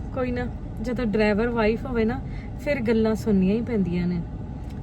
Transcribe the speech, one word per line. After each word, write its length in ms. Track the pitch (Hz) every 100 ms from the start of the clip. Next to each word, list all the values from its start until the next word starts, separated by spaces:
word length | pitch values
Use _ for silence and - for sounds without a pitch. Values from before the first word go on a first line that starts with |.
| -
ਕੋਈ 180 | 262 254
ਨਾ, 160 | 247 240 - - -
ਜਦੋਂ 240 | 220 233 233
ਡਰਾਈਵਰ 420 | 214 208 208 240
ਵਾਈਫ 380 | 233 214 226 269
ਹੋਵੇ 200 | 240 220
ਨਾ, 160 | - - - - -
ਫਿਰ 220 | 294 285
ਗੱਲਾਂ 340 | 220 226 220 214
ਸੁਣਨੀਆਂ 400 | 233 196 185 220
ਹੀ 60 |
ਪੈਂਦੀਆਂ 460 | 233 226 175 175 175
ਨੇ। 140 | 175 165 - - - - -